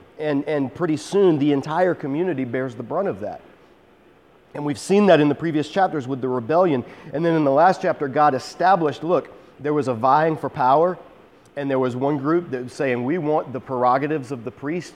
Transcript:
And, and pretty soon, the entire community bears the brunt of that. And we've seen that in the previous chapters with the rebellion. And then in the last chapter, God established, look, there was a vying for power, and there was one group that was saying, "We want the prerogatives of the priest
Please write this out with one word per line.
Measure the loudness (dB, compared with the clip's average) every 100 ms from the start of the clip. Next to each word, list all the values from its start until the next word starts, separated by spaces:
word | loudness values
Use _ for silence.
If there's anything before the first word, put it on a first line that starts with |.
| -20 -8
And, | -4 -2 -2
and | -2 -4
pretty | -4 -4 -4
soon, | -2 2 4 4
the | 2
entire | 0 -2 0 0 0
community | -4 -4 -2 -2 -4
bears | -4 -6 -8
the |
brunt | -6 -4 -4
of | -6
that. | -8 -12 -16 -20 _ _ _ _ _ _ _ _ _
And | -8
we've | -6 -6
seen | 2 4 6
that | 6
in | 6
the | 2
previous | -2 -2 -2
chapters | 0 0 -2 -6
with | -4
the | -2
rebellion. | -4 0 2 4 2 -2 -12 -10
And | -4 0
then |
in | 2
the | 2
last | 4 4 4
chapter, | -2 -2 -2
God | 2 2 2
established, | -6 -2 2 4 2 -2
look, | -2 -2 -2 -14 -20 -10
there | -4
was | -2 -2
a |
vying | 0 2 4 2 0
for | -6
power, | 0 2 4 2 -2 -12 -20 -20 _ _ -10
and | -2
there | 0
was | 0 -2
one | -2 -2
group | 0 -2 -2
that | -8
was | -8
saying, | -4 -2 0
"We | 0 -2
want | 0 -2 -2
the | -10
prerogatives | -6 0 2 2 0 -4 -6
of | -10
the | -10
priest | -10 -8 -6 -8